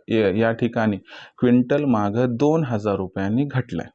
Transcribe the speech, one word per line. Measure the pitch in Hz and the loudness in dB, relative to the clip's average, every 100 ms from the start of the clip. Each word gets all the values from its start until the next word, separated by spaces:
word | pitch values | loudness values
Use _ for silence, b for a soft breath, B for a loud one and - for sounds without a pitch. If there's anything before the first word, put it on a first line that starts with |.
| - | -2
या, | 113 101 | 0 2
या | 98 113 | 2 0
ठिकाणी | 113 120 117 110 98 B B B - | 0 -2 0 -2 -2 B B B 0
क्विंटल | 123 123 123 143 143 | 4 4 4 0 2
मागं | 110 104 110 127 120 | 0 0 0 -2 2
दोन | 147 160 139 | 2 2 0
हजार | 110 107 98 | -2 -2 -2
रुपयांनी | 92 95 98 117 143 | -4 -4 -2 0 0
घटलाय. | 131 - 82 - | -4 -4 -8 -10